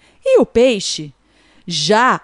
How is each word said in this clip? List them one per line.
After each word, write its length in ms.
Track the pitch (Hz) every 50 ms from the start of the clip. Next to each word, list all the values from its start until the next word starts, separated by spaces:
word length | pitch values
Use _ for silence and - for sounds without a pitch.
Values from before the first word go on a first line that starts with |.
| _ _ _ _ -
e 160 | 539 523 453
o 60 | 247
peixe 680 | - - - 240 262 240 196 - - - - 156 147 - _ _ _ _ _ _ _ _ _ _ -
já 540 | 170 151 147 156 208 214 247 262 208 165